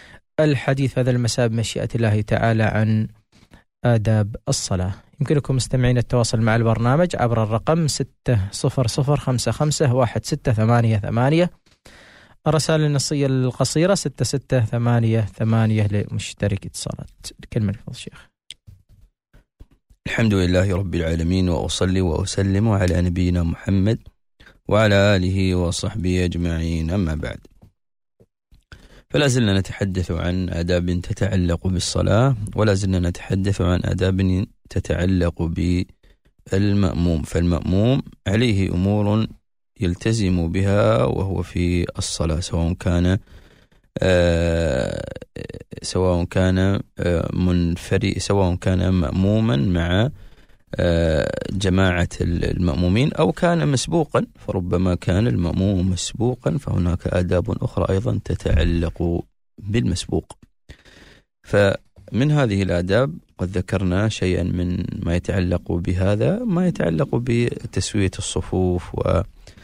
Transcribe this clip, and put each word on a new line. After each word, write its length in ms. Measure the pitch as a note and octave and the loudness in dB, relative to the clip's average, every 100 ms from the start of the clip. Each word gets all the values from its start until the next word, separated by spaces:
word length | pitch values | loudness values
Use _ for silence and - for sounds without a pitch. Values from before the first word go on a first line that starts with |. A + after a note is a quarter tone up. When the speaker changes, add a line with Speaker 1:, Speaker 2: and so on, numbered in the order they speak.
| - - _ - | -20 -20 _ 0
Speaker 1:
الحديث 600 | D#3 C3+ - C3+ C3+ - | 2 2 0 0 0 0
هذا 120 | B2 | 0
المساء 360 | B2 A#2 - A#2+ | 2 0 0 0
بمشيئة 420 | A2+ A2 - - A2+ | 0 -2 -4 -4 0
الله 260 | A2+ G#2 | 2 2
تعالى 420 | G#2 A2+ A2+ A2 | 0 0 2 2
عن 440 | G#2+ G#2 A2 A2 A2 - _ _ - - _ _ B2 | 2 2 2 2 -2 -8 _ _ -20 -20 _ _ 2
آداب 500 | A#2 G#2+ A2 G2+ A#2+ - | 2 4 2 0 -4 -4
الصلاة. 440 | - - F#2 F#2 F#2+ - - | -4 -2 -2 -2 -6 -12 -6
يمكنكم 340 | C#3+ D3+ - C3 | 0 0 0 -2
مستمعين 420 | - B2+ B2 B2 | 0 0 2 2
التواصل 440 | - B2 A2+ A2+ | 0 0 0 2
مع 140 | A2+ A2+ | 2 2
البرنامج 600 | A2+ A2 A#2 D3 F3+ - | 2 2 2 2 2 0
عبر 280 | A#2 A2+ | 0 0
الرقم 440 | A2 A2+ - E3 D3+ | 0 -2 0 0 0
ستة 640 | - C#3 _ - A#2 F#2+ | -2 -8 _ -2 0 -2
صفر 360 | - C#3+ - A#2+ | -4 -2 0 -2
صفر 300 | - C3+ C#3+ | 0 0 0
خمسة 340 | - B2 - | 0 -2 -2
خمسة 420 | A2 D3+ C#3+ C#3+ | -2 0 2 2
واحد 320 | B2 A#2+ A2 - | 2 2 -2 -4
ستة 280 | - - | -4 -2
ثمانية 440 | A2 A2 A#2+ A#2 G#2+ | 2 4 4 4 0
ثمانية. 540 | G2 A2+ C3 D#3+ F3 - _ _ - - - - - _ D#3+ | 0 0 2 2 0 -4 _ _ -20 -20 -20 -20 -20 _ 0
الرسالة 380 | D3+ - D#3+ D3+ | 0 2 2 2
النصية 420 | C#3+ - D3 C#3 | 0 0 0 0
القصيرة 680 | C3 B2+ - C3 D3+ F3+ G3 | 2 0 0 -2 2 2 2
ستة 300 | D3 - A#2+ | -2 -4 -4
ستة 400 | C#3 - C3 A2 | -4 0 0 0
ثمانية 560 | A#2+ A#2 A#2+ A2+ A2+ | 0 2 2 2 0
ثمانية 680 | G2+ - A2 A2+ A2 G#2+ G#2 | -2 -2 0 2 2 2 0
لمشترك 800 | G#2 - A2 - - G2+ G2 - | 0 -4 -6 -8 -4 -4 -4 -8
اتصالات. 440 | - - - - - - - | -12 -10 -10 -14 -16 -20 -18
الكلمة 280 | - A#2 G#2 | -8 -2 -2
لفضل 200 | G2+ - | -4 -10
الشيخ. 380 | - - - - _ - - - - _ - - _ _ - _ _ - _ _ _ - | -14 -16 -18 -20 _ -20 -20 -20 -20 _ -20 -20 _ _ -20 _ _ -20 _ _ _ -8
Speaker 2:
الحمد 260 | - A2+ | 0 2
لله 420 | G2 F2 F2+ G2 F2+ | 2 2 2 2 0
رب 200 | G2 E2+ | -2 -2
العالمين، 540 | E2 E2 E2 F#2 F2+ | -2 0 0 2 2
وأصلي 520 | D2+ - - F#2 F#2 | 0 -2 -2 0 0
وأسلم 680 | F2+ D#2 F#2 - G2 G2 A2+ | 0 -2 -2 -2 0 2 2
على 320 | G2 F2+ F2 | 2 2 2
نبينا 420 | F2+ F2 F2+ F2 | 0 0 0 2
محمد 560 | E2 D#2+ - G2 G2 A#2+ - _ _ _ - _ - | 0 -4 -2 0 0 -2 -6 _ _ _ -20 _ -2
وعلى 280 | G#2 A2 G2+ | 2 4 6
آله 600 | G2+ G2 F2+ G2 F#2+ F2+ | 4 4 2 0 0 0
وصحبه 680 | E2+ - F#2 - F2+ F2+ F2+ | 0 -2 -6 -4 -2 0 0
أجمعين، 640 | F2 F2 E2 E2 E2 D#2+ | -2 -2 -2 -2 -2 -2
أما 260 | G2 E2+ D2+ | -2 -2 -4
بعد. 240 | - - - _ - _ _ _ _ _ _ _ _ - - - - - _ | -8 -10 -18 _ -20 _ _ _ _ _ _ _ _ -20 -20 -20 -20 -20 _
فلا 160 | D3 C#3+ | -4 -2
زلنا 320 | B2 A2 F#2+ | 0 0 0
نتحدث 520 | F#2+ - G2+ F#2 F2 | -2 -6 -4 -4 -4
عن 380 | E2+ F2 F2+ F2+ | -4 -2 -4 -4
آداب 520 | E2+ F2 F2+ F2 F2 | -4 0 0 0 -4
تتعلق 640 | - - F#2 F#2+ F2 E2 F#2 | -4 -4 -2 0 0 0 -2
بالصلاة، 680 | F2+ - F2 F2+ G2+ C3+ A#2 G#2 - | -2 -2 -2 2 4 2 0 -4 0
ولا 180 | G#2+ | 0
زلنا 360 | F#2+ G2 F#2 F2 | 2 0 0 0
نتحدث 520 | - - F#2+ F#2+ G2 | -4 -4 -2 0 0
عن 200 | F2+ F2+ | 0 0
آداب 640 | - F#2+ F#2 F#2+ F#2+ F#2 G#2+ _ - | 0 0 0 2 2 0 -2 _ -8
تتعلق 840 | G2 - F2 F2+ F#2 E2+ - E2 E2 E2+ F2+ - - _ _ _ _ - | -6 -4 -2 2 2 0 0 -4 -2 0 0 -2 -12 _ _ _ _ -4
بالمأموم. 720 | G2 G2+ G2+ F#2+ - F2 D#2+ | 0 2 2 2 2 2 0
فالمأموم 800 | - - F2 E2+ - F#2+ A2+ C#3 - - - | -2 0 2 0 0 2 2 2 -2 -8 -2
عليه 460 | G#2 B2 G2 F#2 | 0 2 2 0
أمور 540 | F2 F#2+ G#2 G2+ F2+ A2+ - _ _ _ - | 0 2 2 2 0 -2 -8 _ _ _ -6
يلتزم 720 | F#2 F2 A2+ A2+ F#2+ F2+ E2+ | -4 -2 -2 0 2 0 0
بها 520 | F2+ G2 G2+ A2 A#2 | 0 2 2 4 2
وهو 400 | C3 - G2 F#2 | 2 0 -2 -4
في 420 | F#2 - F2 F2 - - | -4 -2 0 0 -2 -4
الصلاة، 420 | - - E2 D#2 | -6 -4 -2 -2
سواء 340 | - E2+ E2 | -2 -2 -2
كان، 440 | F2+ - F2 F2+ F#2+ - - - _ _ _ _ - | -2 0 2 2 0 -4 -20 -20 _ _ _ _ -2
آه، 1080 | F#2 F2+ F2 E2+ E2+ E2 E2 B1+ G1+ G1+ G1+ G1+ - - G1+ - - - | 2 4 4 2 2 0 0 0 -2 -6 -10 -14 -16 -16 -14 -14 -16 -14
سواء 420 | - F#2 F#2 F2 F2 | -6 0 2 2 0
كان، 560 | G2 F#2 F#2 F#2+ G2 - - | 0 2 4 2 0 -4 -4
آه، 300 | F2 E2+ - | 0 0 0
منفرد، 800 | - F2+ F2 E2+ E2 - G2 G2+ - | 0 2 2 0 -2 -2 0 0 -2
سواء 380 | - G2+ F#2 F2+ | 0 2 2 0
كان 340 | F#2+ F#2 F2+ | 0 0 2
مأموما 640 | F#2 D2+ F2+ G2 A2 A2+ B2+ | 2 2 2 2 2 2 2
مع، 540 | A#2 F2 E2+ F#2 B2 - - - - - - - | 2 0 2 2 0 -2 -18 -20 -20 -20 -12 -2
آه، 560 | F2 E2 E2 D#2 - - - | 2 2 2 0 -2 -4 -6
جماعة 580 | F#2 G2 F#2 F#2+ F2+ F2 - | -2 0 2 2 2 -2 -2
ال-، 240 | F2+ E2 - | -2 0 -2
المأمومين، 680 | - F2 D2+ F2+ G#2 D3 | 0 0 2 2 2 2
أو 180 | - D#3+ | 0 0
كان 360 | - E3+ E3+ D3+ | 2 0 2 2
مسبوقاً، 580 | C3 - E3+ D3+ - A#3+ - | 0 0 -2 0 -2 -4 -10
فربما 600 | - G2 F2 F2+ F#2 F2 | -6 -4 -2 0 2 0
كان 320 | - F2+ A#2+ | 0 0 2
المأموم 640 | A2 F2 - G2 F#2+ F#2 | 0 0 0 0 2 0
مسبوقاً، 680 | F2+ - - A#2 B2 - D#3 | -2 -4 -2 -2 -2 -2 -4
فهناك 500 | - F#2+ F2 E2+ - | -2 0 0 0 -2
آداب 560 | F2 F2+ F2+ E2+ - | -2 0 0 0 -4
أخرى 220 | - - - | -4 -2 0
أيضًا 300 | F#2+ A2+ G#2 - | 0 -2 -4 -4
تتعلق 1000 | F#2+ E2 E2 E2+ E2+ E2+ - F2 E2+ - _ _ - | -4 0 2 2 0 -2 -2 -2 -2 -6 _ _ -16
بالمسبوق. 800 | G2+ A2+ B2 F2 - - - - _ _ - - - - - - _ _ | -4 -2 0 -2 -4 -6 -6 -18 _ _ -20 -20 -20 -20 -20 -20 _ _
فمن 880 | - G2+ G2 - _ - - G#2 D3 | -2 2 2 0 _ -20 -6 0 2
هذه 320 | D3 B2 G2 | 2 2 2
الآداب 540 | F#2 F2 F2+ G2+ C#3+ E3 _ - | 0 0 2 0 0 -4 _ -8
قد 100 | F2+ | -4
ذكرنا 640 | F2+ - F#2+ F#2 F2+ A2 | -4 -2 -2 0 0 0
شيئًا 340 | - F#2 F2+ | -2 -2 0
من 420 | F2 F2+ F2+ F2 - - F2+ | -2 -2 -2 -4 -6 -4 -2
ما 100 | F2 | -2
يتعلق 560 | - F#2 F2+ F2+ - | -2 -2 0 -2 -2
بهذا، 720 | F2 F2+ F2+ F#2+ G#2 B2 G3+ | -4 -2 0 0 2 0 0
ما 240 | B3 F3 F3+ | 0 0 0
يتعلق 420 | - E3 D#3+ C#3+ B2 | 0 0 0 0 -2
بتسوية 960 | B2 A#2 A#2 - - - - G#2+ F#2+ - | 0 0 0 -4 -6 -6 -4 0 -2 -2
الصفوف 800 | - F2+ - F#2 F#2 F2+ - - | -6 -6 -4 -2 0 -2 -4 -4
و، 60 | F2+ F2+ - - - - | 0 0 -2 -10 -20 -20